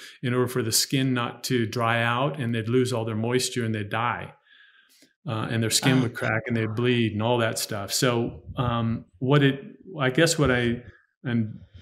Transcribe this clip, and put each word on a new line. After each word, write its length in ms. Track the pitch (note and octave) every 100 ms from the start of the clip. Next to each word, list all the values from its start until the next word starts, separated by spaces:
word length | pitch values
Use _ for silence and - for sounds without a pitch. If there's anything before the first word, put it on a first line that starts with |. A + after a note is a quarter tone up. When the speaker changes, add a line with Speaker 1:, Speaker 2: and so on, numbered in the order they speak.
| - -
Speaker 1:
in 140 | B2+
order 140 | B2 B2
for 140 | B2+
the 80 | A2
skin 420 | - - C#3 C3+
not 300 | B2 A#2+ -
to 200 | - B2 A2+
dry 360 | A#2+ A#2 A#2
out, 380 | A#2 A#2+ C#3+ D3+
and 120 | A#2
they'd 160 | A#2 A2
lose 240 | B2 A#2+
all 120 | A#2
their 100 | A2+
moisture 500 | G#2+ A2+ B2+ - B2
and 80 | A2+
they'd 160 | A2 G#2
die. 460 | A2+ A#2+ F#2+ F#2+ - _ _ - _ _ _ _ _
Uh, 220 | - A2 -
and 140 | A2+
their 80 | A2+
skin 280 | - C#3 C3
Speaker 2:
Oh. 40 |
Speaker 1:
would 120 | A#2
crack 280 | - A#2+ A2 -
and 80 | A#2
they'd 180 | A2
bleed 380 | A2 B2 A#2+ A2+
and 100 | G#2
all 160 | A2 A#2+
that 220 | A2+ A#2
stuff. 320 | - G#2+ G2
So, 500 | - C3 A#2+ A#2+ - - -
um, 480 | B2 A#2 A2+ A#2 - _
what 240 | B2+ C#3+
it, 160 | C#3 - - - - D3+
I 100 | C3
guess 260 | B2+ D#3+ D#3
what 140 | C3+
I, 320 | B2 A#2+ A#2+ - - _ _
and 380 | C3 A#2 G#2+ - - -